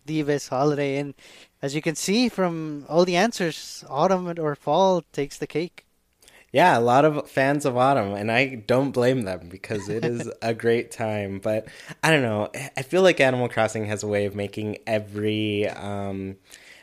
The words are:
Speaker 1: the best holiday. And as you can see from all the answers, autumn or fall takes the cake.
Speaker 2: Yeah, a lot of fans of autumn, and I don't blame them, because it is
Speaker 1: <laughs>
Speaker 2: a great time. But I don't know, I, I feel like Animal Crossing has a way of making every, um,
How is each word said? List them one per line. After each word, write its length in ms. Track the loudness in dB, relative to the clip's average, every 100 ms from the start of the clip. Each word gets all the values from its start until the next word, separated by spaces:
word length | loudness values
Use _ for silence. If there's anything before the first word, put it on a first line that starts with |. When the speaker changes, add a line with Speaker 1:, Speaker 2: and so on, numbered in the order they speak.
| -6
Speaker 1:
the 160 | -4
best 260 | 0 -2 -2
holiday. 480 | 0 2 2 -2 -2
And 160 | -6 -10 -20 -20 -20 -8
as 120 | -6 -4
you 60 |
can 140 | -4 -4
see 320 | 0 2 2
from 580 | 0 -2 -2 -8 -10 -2
all 160 | 2 4
the 100 | 4
answers, 680 | 2 0 -4 -4 -12 -16 -6
autumn 400 | 0 2 2 -2 -4
or 160 | -4 -4
fall 480 | 0 4 4 2 -2
takes 240 | -6 -6 -6
the 100 | -6
cake. 380 | -4 -6 -10 _ _ _ _ _ -20 _
Speaker 2:
Yeah, 260 | 4 6 6
a 40 |
lot 240 | 6 6 6
of 240 | 2 -4
fans 360 | 0 2 2 0
of 120 | 2
autumn, 360 | 4 4 0
and 160 | -2 0
I 260 | 0 0 -2
don't 360 | 0 2 2
blame 300 | 0 2 0
them, 260 | -2 -8 -10
because 400 | -16 -8 -8 -6
it 160 | -4
is 260 | -4 -4 -8 -6
Speaker 1:
<laughs> 40 |
Speaker 2:
a 120 | -4
great 380 | -2 2 0 0
time. 480 | -6 -4 -4 -4 -4
But 280 | -2 -2 -4 -14 -20 -4
I 60 | 2
don't 120 | 2
know, 260 | 2 -2 -4
I, 180 | -6 -10 -10
I 60 |
feel 220 | -2 4
like 180 | 4 6
Animal 260 | 4 4 0
Crossing 380 | 0 -2 -2 -4
has 180 | -4
a 40 | -2
way 180 | 0 0
of 100 | -4
making 440 | -8 -6 -8 -8 -4
every, 840 | -4 -4 -4 -2 -2 -2 -2 -2
um, 680 | -4 -8 -8 -6 -6 -8 -12 _ -20 -20 -20